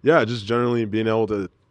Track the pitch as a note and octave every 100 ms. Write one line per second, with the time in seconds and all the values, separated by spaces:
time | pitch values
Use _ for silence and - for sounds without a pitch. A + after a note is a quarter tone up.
0 | B2+ D#3+ A2+ A#2+ G2+ A#2 A#2+ A#2+ A2 G#2+
1 | A2 A2+ A2 G#2 F#2 _ _